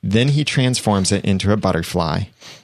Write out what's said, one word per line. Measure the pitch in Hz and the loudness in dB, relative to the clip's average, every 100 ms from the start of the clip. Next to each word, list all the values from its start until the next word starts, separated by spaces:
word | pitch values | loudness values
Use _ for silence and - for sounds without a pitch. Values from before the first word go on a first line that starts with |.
Then | - 104 131 | 0 2 2
he | 143 | 2
transforms | 147 - 127 123 - 101 95 | 0 0 0 0 0 2 2
it | 101 | 0
into | - 95 98 | 0 0 2
a | 104 | 2
butterfly, | 95 85 82 90 82 85 101 _ - - | 2 0 -2 -2 -2 -2 -4 _ -20 -20